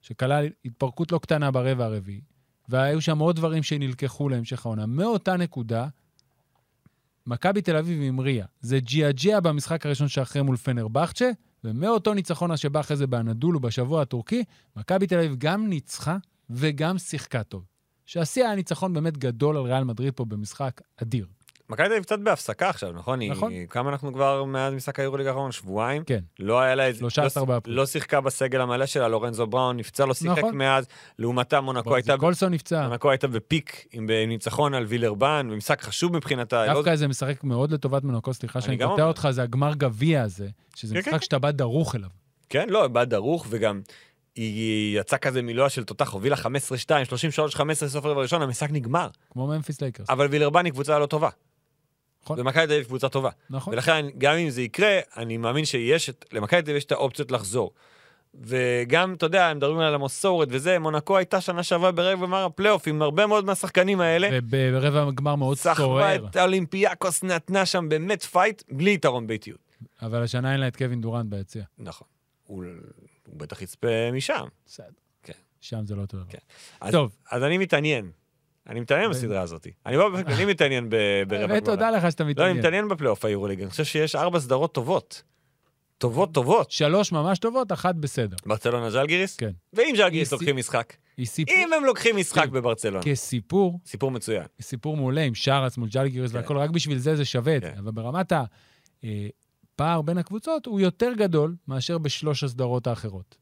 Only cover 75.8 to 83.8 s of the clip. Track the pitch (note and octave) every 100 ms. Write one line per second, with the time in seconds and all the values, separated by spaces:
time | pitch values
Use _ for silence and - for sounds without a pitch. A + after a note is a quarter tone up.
75.8 | G#2 G2+ G2+ G2 F2+ - _ - - -
76.8 | - E3+ B2 - - A#2+ C#3 F3+ F#3+ D3+
77.8 | D3+ C3+ F#2 - _ _ _ _ - A2+
78.8 | A#2 C#3+ G#3+ C3+ A#2+ G2 F2 D#2+ - F2
79.8 | - C3+ G3+ F#3 E3+ A2+ G3+ F#3 D3 C3
80.8 | A#2 A2 G2+ G2 F#2+ G2+ F#3+ G#3 G#3+ G3
81.8 | A3+ A3 E3+ D3+ D3+ C#3+ F3+ D3+ D#3+ F3+
82.8 | G#3 F3 C3+ G2+ A2 G2+ G2+ F#2+ F#2+ F#2